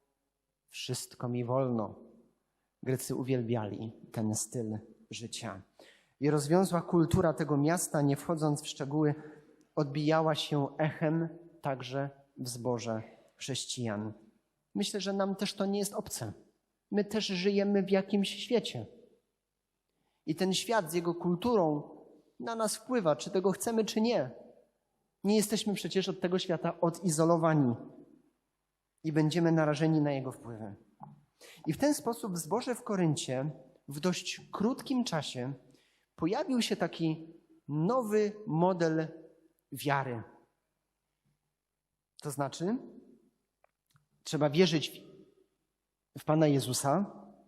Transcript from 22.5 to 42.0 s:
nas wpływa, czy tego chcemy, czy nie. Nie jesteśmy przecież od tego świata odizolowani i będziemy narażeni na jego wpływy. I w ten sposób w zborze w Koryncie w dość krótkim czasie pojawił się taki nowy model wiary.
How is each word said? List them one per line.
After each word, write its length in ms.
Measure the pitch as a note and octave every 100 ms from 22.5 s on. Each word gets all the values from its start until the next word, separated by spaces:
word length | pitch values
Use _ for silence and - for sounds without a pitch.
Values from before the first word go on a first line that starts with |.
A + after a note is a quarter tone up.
nas 220 | A3+ A3 -
wpływa, 400 | - B3 E3+ D3
czy 140 | -
tego 220 | F#3+ F#3+
chcemy, 320 | F3+ - A3+
czy 160 | G#3+ -
nie. 460 | A3+ G#3+ B2+ - - - _ _ _ _ _ _ G3
Nie 100 | G#3+
jesteśmy 380 | G#3 A3 -
przecież 340 | F#3+ E3+ F#3+ F#3
od 120 | F3+
tego 180 | F#3 F3+
świata 420 | - D#3+ E3+ -
odizolowani 920 | E3+ E3 F#3+ D3+ D#3+ E3+ D#3+ D#3 C3 A2+ - - - - _ _ _ _ _ _ _ _
i 80 | D#3+
będziemy 400 | D3+ D3+ D#3 E3+
narażeni 480 | D#3+ D3+ C#3+ D#3+ D#3+
na 120 | D3
jego 200 | C#3 C3
wpływy. 420 | A#2+ A#2 A2+ G#2+ G2+ _ _ - - _ _ - - -
I 60 |
w 60 | D#3+
ten 160 | C#4+
sposób 380 | D4 A#3 A#3 A3
w 60 | F3
zborze 360 | D3+ G3+ B3+
w 80 | A#3+
Koryncie 680 | - G3 E3+ C#3 - B2+ D3 D3 - _ -
w 120 | C#3+
dość 400 | F3+ F3 - - -
krótkim 520 | - G#3 C4+ - B3+
czasie 500 | A#3 D#3+ - B2+ B2 C#3 - - _ _ _ -
pojawił 460 | E3 A3+ D4+ B3+
się 140 | A3+ G3+
taki 580 | E3+ - E3 D#3 - - _ _ -
nowy 640 | D3 E3 B3+ A3 G#3+ G#3 G#3 A2+
model 640 | D#3 F3 F#3 E3 D#3+ D#3 - - _ _ _ _
wiary. 500 | C3+ C#3+ C#3 B2+ A#2 G2+ - _ _ _ _ _ _ _ _ _ _ _ _ _ _ _ _